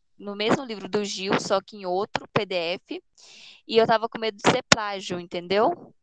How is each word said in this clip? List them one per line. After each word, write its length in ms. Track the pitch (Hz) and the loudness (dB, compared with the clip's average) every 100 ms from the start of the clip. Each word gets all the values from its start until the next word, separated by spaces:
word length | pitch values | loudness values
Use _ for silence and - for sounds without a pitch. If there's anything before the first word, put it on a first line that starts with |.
| _ - | _ -14
no 160 | 202 | -10
mesmo 300 | 202 214 262 | -2 0 0
livro 240 | 254 202 190 | -2 -8 -4
do 160 | 208 | -2
Gil, 340 | 202 208 190 - | -2 -4 -2 -2
só 220 | - 196 | 2 0
que 160 | - 208 | -2 -8
em 80 | |
outro 420 | 185 185 214 - - | -4 -2 -2 -4 -2
P 140 | 240 196 | -2 0
D 80 | |
F, 480 | 180 165 190 - 339 - _ - - - - - | -2 -2 -4 -8 -12 -12 _ -20 -20 -20 -18 2
e 80 | 220 | 4
eu 100 | 226 | 6
tava 220 | 220 226 | 4 2
com 100 | 233 | -4
medo 200 | 220 208 | -4 0
de 80 | - | 2
ser 120 | 247 | 2
plágio, 580 | - 233 208 196 190 180 | 0 -4 -4 -6 -6 -6
entendeu? 760 | 175 175 175 202 262 - 165 _ | -6 -8 0 4 4 0 -8 _